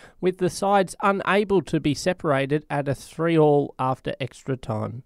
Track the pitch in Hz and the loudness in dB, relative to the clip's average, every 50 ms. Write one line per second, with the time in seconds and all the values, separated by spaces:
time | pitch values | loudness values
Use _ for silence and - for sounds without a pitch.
0 | - - _ - 185 185 180 - 180 165 - - 202 196 202 202 185 - - - | -20 -20 _ -4 -2 -2 -2 0 -2 -4 -2 -2 0 2 2 2 2 0 -4 -2
1 | - 196 196 190 - - 185 208 214 190 202 180 139 - 170 156 - 151 - - | 0 0 0 0 0 0 2 2 2 2 2 0 2 0 -2 0 0 0 -2 0
2 | - 185 180 - - 156 135 135 139 135 147 151 - - 147 143 135 143 127 - | -2 -2 -2 -2 0 0 0 0 0 0 -2 -2 -2 -4 -6 -4 -2 -4 -4 -6
3 | - - - 165 160 170 170 156 151 151 147 143 139 - - - 131 131 131 - | -8 -12 -6 -4 -2 2 4 6 6 6 6 4 2 0 -4 -4 -2 -2 -2 -4
4 | - - - - 127 - - - - - 131 120 - - 110 107 110 107 110 127 | -6 -8 -8 -6 -8 -10 -10 -10 -8 -6 -6 -6 -4 -6 -4 -4 -4 -6 -8 -12
5 | - | -16